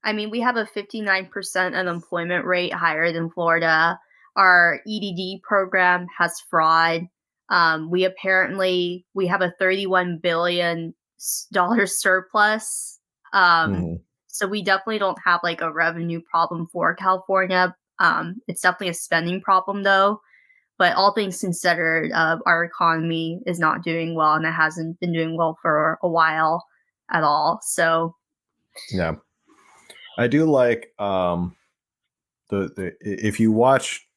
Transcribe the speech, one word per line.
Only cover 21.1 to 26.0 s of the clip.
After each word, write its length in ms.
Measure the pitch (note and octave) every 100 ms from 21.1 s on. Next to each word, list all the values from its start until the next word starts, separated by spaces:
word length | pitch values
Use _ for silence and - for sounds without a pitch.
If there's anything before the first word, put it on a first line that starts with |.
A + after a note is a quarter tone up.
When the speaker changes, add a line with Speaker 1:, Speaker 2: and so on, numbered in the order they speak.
Speaker 1:
things 260 | G#3 G3 F3+
considered, 720 | F#3+ E3 F3+ E3+ E3 D#3+ D#3+
uh, 260 | E3 D#3+ E3 -
our 160 | E3+
economy 760 | E3+ - E3+ D#3+ E3 E3 E3 E3+ -
is 120 | F3
not 240 | D#3 D#3
doing 320 | E3+ E3 E3
well, 200 | E3 D#3
and 100 | D#3 D#3+
it 60 |
hasn't 480 | E3 D#3 E3 D#3+ E3+
been 120 | F3
doing 240 | E3 E3 E3
well 220 | E3 E3
for 360 | E3+ D3+ D#3 E3